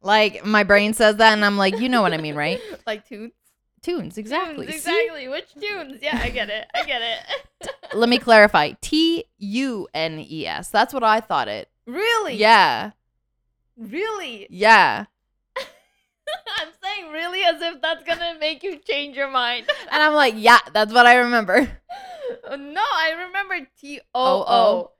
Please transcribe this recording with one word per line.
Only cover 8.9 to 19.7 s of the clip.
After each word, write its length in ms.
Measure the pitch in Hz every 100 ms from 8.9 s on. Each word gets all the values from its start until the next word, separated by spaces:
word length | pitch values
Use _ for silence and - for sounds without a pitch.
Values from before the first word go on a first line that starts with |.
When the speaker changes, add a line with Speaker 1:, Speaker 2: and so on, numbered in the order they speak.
| 311 330 339 - _
Speaker 1:
U 500 | 196 220 269 220 -
N 260 | - 160 156
E 260 | - 156 82
S. 240 | 80 185
That's 240 | 208 240
what 80 | 277
I 160 | 226 220
thought 280 | - 156 107
it. 200 | 104 - _ -
Speaker 2:
Really? 480 | 262 427 466 370 226
Speaker 1:
Yeah. 560 | 214 226 170 117 214 _ _ _ _ _ _ _ _ _
Speaker 2:
Really? 720 | 220 269 427 427 311 226 196
Speaker 1:
Yeah. 560 | 180 208 220 160 104 208 _ _
Speaker 2:
<laughs> 260 | _ _ - 539 _ _ _ _ _ - 679 - 427
I'm 100 | 311 _
saying 280 | 381 415 330
really 300 | 302 339 370
as 180 | 359 320
if 200 | 339 311
that's 220 | 320 320
gonna 320 | 320 330 339 320
make 240 | 302 311
you 160 | 392 302
change 380 | - 277 285 262
your 140 | 277
mind. 360 | 262 240 240 220